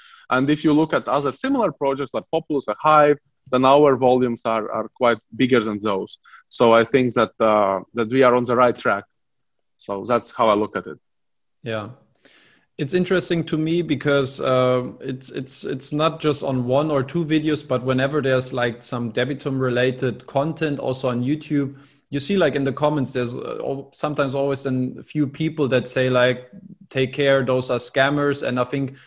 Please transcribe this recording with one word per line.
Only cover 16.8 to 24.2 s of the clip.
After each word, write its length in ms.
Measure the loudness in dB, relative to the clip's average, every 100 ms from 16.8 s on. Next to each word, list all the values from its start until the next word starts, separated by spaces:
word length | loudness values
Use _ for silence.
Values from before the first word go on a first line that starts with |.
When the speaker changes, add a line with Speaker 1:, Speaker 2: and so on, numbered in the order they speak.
| 2
Speaker 2:
or 140 | 0
two 200 | -2 -4
videos, 420 | 0 0 0 -2 -2
but 180 | -2
whenever 360 | 0 0 0 0
there's, 320 | 0 0 0
like, 300 | -2 -2 -4
some 320 | -8 -6 -4
Debitum 480 | -2 -2 -4 -6 -2
related 640 | 0 0 0 0 -4 -4 -4
content 540 | -2 -2 -2 -4 -2
also 300 | -4 -4 -2
on 140 | -2
YouTube, 540 | -2 -4 -2 -2 -2 -8 -20 _ _
you 100 | -6
see, 180 | -2 2
like, 180 | 2 2
in 80 |
the 100 | -2
comments, 400 | 0 0 0 -2
there's, 220 | -4 -6 -6
uh, 240 | -10 -8
al-, 260 | -6 -8 -10
sometimes 400 | -8 -4 -2